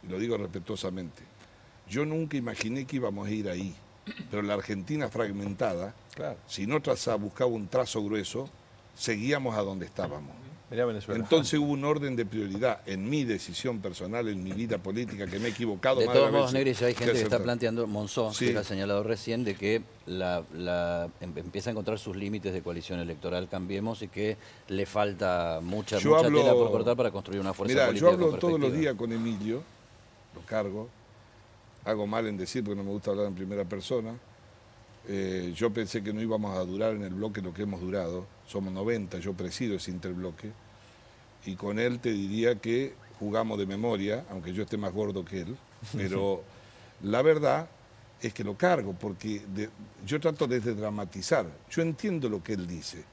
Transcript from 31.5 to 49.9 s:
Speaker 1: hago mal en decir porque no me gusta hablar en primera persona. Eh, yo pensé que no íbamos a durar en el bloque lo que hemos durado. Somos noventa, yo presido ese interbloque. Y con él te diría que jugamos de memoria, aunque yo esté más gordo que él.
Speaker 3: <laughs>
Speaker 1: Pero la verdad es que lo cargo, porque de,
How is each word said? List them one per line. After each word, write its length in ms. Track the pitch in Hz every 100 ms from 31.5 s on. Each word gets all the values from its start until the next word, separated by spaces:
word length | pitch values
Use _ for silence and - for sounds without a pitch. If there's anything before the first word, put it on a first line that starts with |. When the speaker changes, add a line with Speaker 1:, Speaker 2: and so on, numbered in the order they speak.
| - - -
Speaker 1:
hago 240 | - 107 104
mal 180 | 110 113
en 120 | 101
decir 260 | 92 131
porque 120 | 104 101
no 60 |
me 60 | 98
gusta 220 | 101 101
hablar 160 | 101 104
en 80 | 92
primera 300 | 95 101 92
persona. 500 | 101 - 127 113 113 - - - - - - - - -
Eh, 460 | 101 95 92 90 85
yo 140 | 117
pensé 300 | 107 104 117
que 80 | 101
no 80 | 107
íbamos 380 | 113 110 104 92
a 40 | 90
durar 300 | 95 110 107
en 80 |
el 100 | 98
bloque 260 | 92 107 104
lo 140 | 90
que 80 | 85
hemos 180 | 101 92
durado. 460 | 90 95 85 90 92 - -
Somos 260 | 101 98
noventa, 460 | 92 104 117 95 92
yo 140 | 90
presido 420 | 90 92 - 120 95
ese 160 | -
interbloque. 600 | 90 92 90 92 80 107 107 - - - - - - - - -
Y 100 | 90
con 220 | 101 104
él 220 | 120 120
te 120 | 120
diría 440 | 104 98 104 113 113
que 380 | 117 120 135 - - -
jugamos 400 | 104 107 113 107
de 80 | 98
memoria, 580 | 98 117 107 98 110 -
aunque 200 | 95 85
yo 120 | 92
esté 140 | 104 107
más 140 | 98
gordo 300 | 92 104 95
que 180 | 85 95
él. 140 | 85 131 - -
Speaker 3:
<laughs> 200 | 107 117
Speaker 1:
Pero 460 | 95 95 98 95 - - - - - -
la 180 | 101 113
verdad 460 | 147 156 147 143 165 - - - - -
es 140 | 117
que 100 | -
lo 140 | 101 98
cargo, 360 | 180 165 101 90
porque 440 | 107 92 107 104 101
de, 160 | 98 110 - -